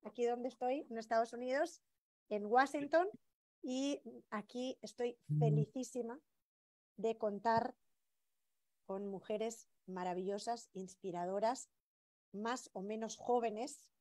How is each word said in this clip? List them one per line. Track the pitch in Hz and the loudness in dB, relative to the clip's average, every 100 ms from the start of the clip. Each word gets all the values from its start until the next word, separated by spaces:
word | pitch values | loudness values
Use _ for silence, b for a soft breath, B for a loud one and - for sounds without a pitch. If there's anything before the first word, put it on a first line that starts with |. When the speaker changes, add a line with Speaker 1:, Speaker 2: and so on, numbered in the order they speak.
Speaker 1:
Aquí | 311 - 240 | -14 -2 0
donde | 240 247 | 0 -2
estoy, | - 247 277 - | -2 0 0 -2
en | 226 | -8
Estados | 226 226 233 | 0 2 2
Unidos, | 233 247 262 330 - _ _ _ _ _ | -2 0 2 2 -2 _ _ _ _ _
en | 208 208 | -2 4
Washington, | 240 277 294 285 330 370 - _ _ _ _ | 6 6 2 4 4 4 -2 _ _ _ _
y | 285 254 277 285 - 247 - | -4 0 0 0 -6 -16 -8
aquí | 214 202 247 254 - | -8 -6 -6 -6 -6
estoy | 214 - 240 - _ | -10 -4 -4 -4 _
Speaker 2:
Mm. | 247 | 2
Speaker 1:
felicísima | 233 214 - 269 247 254 226 254 _ _ _ _ _ _ _ - | 4 4 2 -2 -6 -4 -6 -8 _ _ _ _ _ _ _ -4
de | 190 226 | -2 0
contar | 214 202 180 226 247 - _ _ _ _ _ _ _ _ _ _ _ | -2 0 4 4 2 -6 _ _ _ _ _ _ _ _ _ _ _
con | 190 202 | -4 -4
mujeres | 190 - 214 220 220 - _ - | -6 -4 -2 -2 -4 -16 _ -10
maravillosas, | 185 180 180 185 202 208 233 - | -4 -2 -2 -2 -2 -2 -6 -6
inspiradoras, | 190 185 - 196 170 175 196 220 262 - _ _ _ _ _ _ | -12 -12 -10 -6 -4 -2 0 0 0 -6 _ _ _ _ _ _
más | 190 220 254 - | -8 -4 -4 -6
o | - | -10
menos | 190 220 220 - | -6 -4 -4 -6
jóvenes | - 240 233 214 269 - - _ | 2 2 2 -2 -6 -8 -20 _